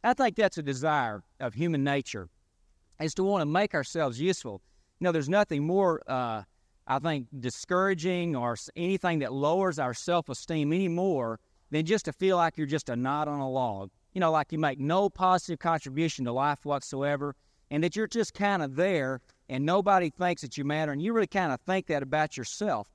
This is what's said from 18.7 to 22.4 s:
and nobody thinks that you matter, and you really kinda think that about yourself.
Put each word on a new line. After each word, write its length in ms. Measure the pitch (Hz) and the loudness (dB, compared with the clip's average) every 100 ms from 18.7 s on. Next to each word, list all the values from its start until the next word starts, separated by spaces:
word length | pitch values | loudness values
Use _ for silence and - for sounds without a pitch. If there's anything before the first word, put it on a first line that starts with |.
| 131 185 170 131 131 _ _ - | 0 2 2 0 -4 _ _ -8
and 160 | 131 147 | -2 2
nobody 440 | 190 196 190 175 | 4 6 4 2
thinks 320 | - 180 175 | 0 -2 -2
that 160 | 135 - | -6 -6
you 60 | |
matter, 280 | 139 151 156 | -2 0 -2
and 100 | 139 | -2
you 100 | 185 | 0
really 160 | 226 196 | 0 0
kinda 300 | 202 170 127 - | 0 0 -2 -2
think 220 | 190 185 | -2 0
that 140 | 147 | -2
about 360 | 135 151 156 | 0 0 0
yourself. 520 | - | -4